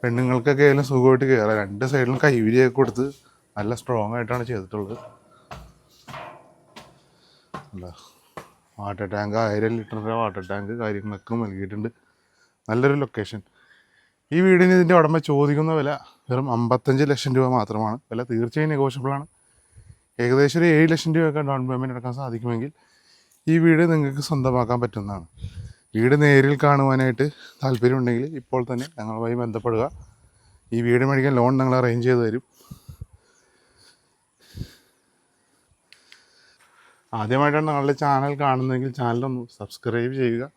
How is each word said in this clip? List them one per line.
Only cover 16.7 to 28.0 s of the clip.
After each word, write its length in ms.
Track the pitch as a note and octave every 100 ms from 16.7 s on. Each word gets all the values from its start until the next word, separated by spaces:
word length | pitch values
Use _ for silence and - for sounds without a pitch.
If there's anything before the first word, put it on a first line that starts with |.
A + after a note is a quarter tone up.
| B2 - C3 C#3+
ലക്ഷം 200 | C#3 C#3+ B2+
രൂപ 100 | B2+ B2+
മാത്രമാണ്. 400 | G#2 G#2+ A2 A#2 _
വില 100 | A#2 A#2+
തീർച്ചയായും 400 | A2+ A#2 D3+ D#3
നെഗോഷ്യബിൾ 380 | D3+ C#3 C3 C3 C#3
ആണ്. 80 | D3 _ _ _ _ - - - _ -
ഏകദേശം 340 | A#2+ C3 C#3+ D#3
ഒരു 60 | E3+ D#3
ഏഴ് 100 | D#3+
ലക്ഷം 200 | D#3+ E3 D#3+
രൂപയൊക്കെ 260 | D#3+ D3 C#3+
ഡൗൺ 100 | C3+ B2+
പേയ്മെന്റ് 260 | B2+ C3 B2
അടക്കാൻ 180 | B2 B2
സാധിക്കുമെങ്കിൽ 500 | C3+ A#2 A#2+ A#2 C3+ _ _ _ _ _ _ _ -
ഈ 40 | E3
വീട് 200 | E3 D#3 E3+
നിങ്ങൾക്ക് 300 | D#3+ C#3+ C#3 C#3+
സ്വന്തമാക്കാൻ 480 | D3 C3 B2+ A#2 B2
പറ്റുന്നതാണ്. 420 | A#2+ G#2+ G2+ G2+ D#2+ - - - - - _ A2
വീട് 200 | A#2+ D3
നേരിൽ 320 | D3 C#3+ C3+ C#3+
കാണുവാനായിട്ട് 600 | C#3+ C#3+ C3+ C3 C3 A#2 D3 - - _
താല്പര്യമുണ്ടെങ്കിൽ 640 | C3+ B2 B2 C3